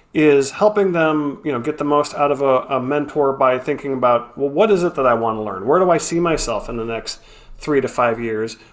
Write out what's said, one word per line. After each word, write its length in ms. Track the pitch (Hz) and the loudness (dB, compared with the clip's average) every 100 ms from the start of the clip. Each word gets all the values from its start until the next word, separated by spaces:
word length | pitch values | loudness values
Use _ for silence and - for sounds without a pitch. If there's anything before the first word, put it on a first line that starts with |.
| _ | _
is 380 | 160 151 143 135 | 2 4 4 2
helping 420 | - 208 208 190 | 0 2 2 2
them, 480 | 170 160 151 143 - | 2 2 0 -2 -6
you 80 | 151 | -6
know, 80 | 127 | -4
get 180 | 147 151 | -4 -4
the 60 | |
most 320 | 147 147 147 - | 0 2 0 0
out 160 | 143 | 0
of 100 | 135 | 2
a, 180 | 139 127 - | 2 2 0
a 120 | 135 | -4
mentor 520 | 127 147 143 151 139 | -2 -2 -2 0 0
by 260 | 135 131 127 | 2 2 2
thinking 320 | 151 135 143 | -2 -4 -4
about, 460 | 131 123 120 - - | 0 2 2 -2 -4
"Well, 100 | 139 | -2
what 240 | 147 220 | 2 2
is 100 | 190 | 2
it 140 | 170 139 | 0 0
that 100 | 131 | 2
I 80 | |
wanna 300 | 117 113 110 | 2 0 -4
learn? 240 | 107 92 107 | -6 -4 0
Where 100 | 170 | 2
do 120 | 180 | 4
I 60 | 170 | 2
see 240 | - 170 | 0 -2
myself 480 | 175 151 - 104 - | 0 0 -2 -4 -6
in 80 | 120 | -8
the 80 | 113 | -6
next 340 | 113 - - - - - - | -8 -10 -14 -20 -20 -20 -10
three 240 | - 143 | -2 0
to 60 | 127 | 0
five 280 | - 120 113 | 0 0 0
years? 380 | 113 107 113 - - | -4 -4 -4 -8 -20